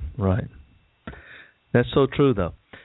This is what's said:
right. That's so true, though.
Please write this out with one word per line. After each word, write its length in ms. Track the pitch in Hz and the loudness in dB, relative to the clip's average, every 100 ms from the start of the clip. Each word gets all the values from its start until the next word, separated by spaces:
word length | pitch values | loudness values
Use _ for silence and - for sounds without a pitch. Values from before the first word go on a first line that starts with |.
| - - | -10 -4
right. 300 | 95 92 - - - _ _ _ - - - - - _ _ | 0 0 -4 -12 -20 _ _ _ -20 -20 -20 -20 -20 _ _
That's 180 | 123 123 | 0 0
so 140 | 143 135 | 2 0
true, 260 | - 143 | 2 2
though. 200 | 101 85 - _ - | 2 -4 -8 _ -20